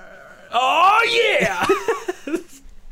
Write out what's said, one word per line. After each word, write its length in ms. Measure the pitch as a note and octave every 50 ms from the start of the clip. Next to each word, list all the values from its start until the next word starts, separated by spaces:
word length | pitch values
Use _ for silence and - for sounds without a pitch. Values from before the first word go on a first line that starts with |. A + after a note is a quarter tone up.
| - - - - - - - - - - -
Oh 840 | A#3 C4 C4 C#4 D#4 F4 F#4+ G#4 A4 A#4 A4+ A#4 A#4 A#4 G#4+ G4 C#4
yeah! 260 | A#3 G#3+ F#3+ F3 F#3+ - G4 G4+ - A4+ G4+ - - - F4+ - -
<laughs> 100 | C#4+ D4+ F4 - - - - - - - - - -